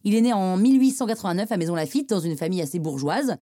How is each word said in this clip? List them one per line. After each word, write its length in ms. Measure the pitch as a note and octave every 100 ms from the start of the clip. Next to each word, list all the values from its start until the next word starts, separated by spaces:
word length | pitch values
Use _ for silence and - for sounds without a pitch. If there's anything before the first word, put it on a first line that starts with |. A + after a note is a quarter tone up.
| G#3
Il 60 |
est 80 | A3
né 120 | A#3+
en 220 | G#3+ F#3+ F#3
mille 240 | A#3+ C4+
huit 120 | C4
cent 160 | C4+ A#3
quatre-vingt-neuf 440 | A3 G3 F3 A3
à 60 | G3
Maisons 160 | E3
Laffitte, 380 | E3+ D#3 C#4 C#4
dans 80 | G3+
une 180 | E3 D3+
famille 240 | D#3+ F#3
assez 160 | D3+ F3
bourgeoise. 600 | D#3 C3+ C#3+ G3+ C4+ E3+